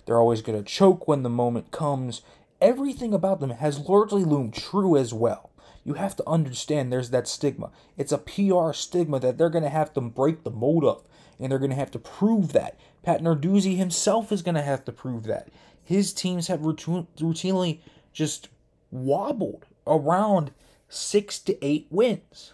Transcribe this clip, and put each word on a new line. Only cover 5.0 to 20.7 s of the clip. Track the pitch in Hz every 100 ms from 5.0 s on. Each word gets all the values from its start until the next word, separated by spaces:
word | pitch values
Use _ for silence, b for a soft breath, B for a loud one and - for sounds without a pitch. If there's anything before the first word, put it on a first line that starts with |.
| 123
well. | 113 113 95 - _ b b
You | -
have | 147 196
to | - -
understand | 165 139 123 - 147 127
there's | 127 123
that | 123 120
stigma. | - 147 - - b b b
It's | 139
a | 139
P | - - 202
R | 180 165
stigma | 143 - 180 165 139
that | 127 120
they're | 165
gonna | 165 151
have | 156 151
to | -
break | 120 120 139 160
the | -
mold | 110 123 165
of, | 135 - - b b b
and | 131
they're | 135
gonna | 135
have | 135 135
to | 117
prove | - - 208 226 170
that. | - - - b b
Pat | - 165
Narduzzi | 160 160 165 202 190 185
himself | 185 165 - 214 214
is | 202
gonna | 175 165
have | 143 131
to | -
prove | - 127 120
that. | 110 - - b b b
His | - 185 196
teams | - 185 180 170
have | 175
routu-, | 156 151 - 180 175 -
routinely | 160 160 185 185 180 156 b b b
just | - 156 - - _ _ _ -
wobbled | 127 131 156 220 254 156 - - _
around | - 156 143 180 214 190 143 - b